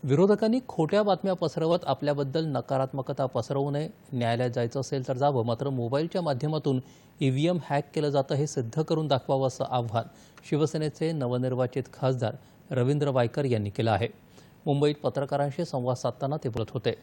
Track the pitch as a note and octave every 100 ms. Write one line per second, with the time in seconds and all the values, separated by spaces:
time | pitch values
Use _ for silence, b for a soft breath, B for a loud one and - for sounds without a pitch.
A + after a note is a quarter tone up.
0 | C#3+ C#3 G3 G#3 A3 B3 - - D#3 G3
1 | G#3 F#3 G3 F#3 E3 E3 D#3+ F3 D3+ C3+
2 | C#3+ C#3+ C#3 D3+ D#3+ C3 - C3+ C3 C3+
3 | C3+ C#3 C3 B2+ A2+ C#3 C#3+ C#3+ D#3 -
4 | - B2+ A#2 A#2 B2 A#2+ A#2 C#3 B2+ C#3
5 | C3 B2+ C#3+ C3+ A2+ A#2 C#3 C3 A#2 C#3
6 | E3 F#3+ E3+ C3 D3+ D#3 D3+ C3 B B
7 | B B C#3 C3 D#3+ F3+ - C#3+ - -
8 | D3 C#3+ C3 C#3+ D3+ - A2+ D#3 D#3 D#3+
9 | D#3 C3 - C3+ C3+ - - B2 A#2 A2+
10 | A2+ B B B - D3 D3 D#3+ D#3 -
11 | D#3+ D#3+ B2 B2 B2+ B2+ B2+ - A#2+ -
12 | C3+ C3 A#2 - B B - B2+ B2 D3
13 | C#3+ C3 A#2 - C#3 A#2 G2+ G2 A2+ G#2
14 | A#2 - - B B B - C#3+ D3 D3
15 | C3+ C#3 C#3 C#3+ C#3+ C3+ E3+ C3+ B2 B2
16 | B2+ - C3+ D3+ C3 A2 G#2+ B2 A#2 -